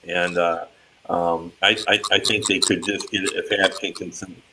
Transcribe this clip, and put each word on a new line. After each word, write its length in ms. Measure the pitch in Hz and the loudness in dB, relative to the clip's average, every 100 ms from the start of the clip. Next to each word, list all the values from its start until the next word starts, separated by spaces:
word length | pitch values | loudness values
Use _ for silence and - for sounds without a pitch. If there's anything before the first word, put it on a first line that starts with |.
| 85 | -2
And, 320 | 87 87 87 | 0 0 2
uh, 260 | 85 82 - _ _ _ - | 2 0 -6 _ _ _ -4
um, 440 | 87 85 85 85 - | 0 2 0 -4 0
I, 160 | 98 107 - | 2 2 2
I, 120 | 104 - | 0 2
I 80 | - | 2
think 280 | - 107 107 | 2 -2 0
they 100 | 95 | 0
could 260 | - 92 | 2 2
just 280 | - 98 - | 2 -4 -4
get, 100 | 101 95 | -4 -2
if 180 | 92 - | -4 -2
Atkinson 880 | 101 95 - 95 85 90 - 95 85 _ | 2 2 0 -8 -8 -10 -10 -14 -16 _